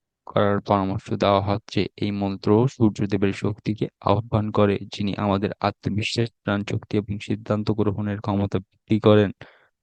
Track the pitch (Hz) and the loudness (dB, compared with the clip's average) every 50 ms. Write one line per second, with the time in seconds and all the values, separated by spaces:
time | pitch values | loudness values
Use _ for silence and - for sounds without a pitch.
0 | _ _ _ _ _ - - - 104 101 101 101 - - 104 101 95 95 98 110 | _ _ _ _ _ -4 0 0 2 2 0 0 0 0 0 2 2 0 -4 -6
1 | - - 110 101 - 101 101 98 98 101 101 107 - - - 107 90 - - - | -6 -6 -4 0 2 4 4 2 2 0 -2 -4 -4 -6 -4 -4 -4 -4 -4 -6
2 | 110 104 101 101 101 98 98 95 - 107 104 107 120 135 - - 120 107 98 - | -4 -4 -2 -2 -4 -4 -4 -4 0 2 4 4 4 2 2 2 2 2 2 0
3 | 104 98 104 98 101 98 95 - - 110 107 - _ - 107 - - - - _ | -4 -2 0 0 0 0 -2 -2 -4 -4 -6 -4 _ -6 -4 -4 -6 -8 -8 _
4 | - - 98 104 110 117 - 110 104 107 104 - 104 101 98 98 101 104 - - | 0 0 2 2 0 0 -2 0 0 0 2 2 2 2 2 -2 -4 -10 -8 -6
5 | 101 101 92 - 104 101 95 98 101 98 - - - 101 - - - - 98 107 | -4 -4 -2 -2 0 0 0 0 0 -2 -4 -2 -4 -4 -4 -2 -6 -4 -4 -2
6 | 110 - - - 117 113 - _ _ - 101 101 110 - 113 110 - - - 107 | -4 -4 -2 -2 -2 -4 -4 _ _ -4 -2 -2 -2 -4 -6 -6 -6 -4 -4 -4
7 | 101 - 104 101 - - 107 104 110 - 107 104 104 107 107 104 104 104 95 104 | -2 -4 -8 -10 -6 -6 -6 -6 -2 -2 -2 -2 0 -2 0 0 0 0 0 -2
8 | 107 104 101 101 - - 101 101 101 101 - 95 95 - _ _ _ _ 110 107 | -4 -6 -6 -6 -4 -2 0 0 0 0 -2 -4 -6 -6 _ _ _ _ -2 4
9 | - 110 107 107 104 95 - - - - _ _ _ _ _ _ | 6 6 8 8 6 4 0 -6 -14 -20 _ _ _ _ _ _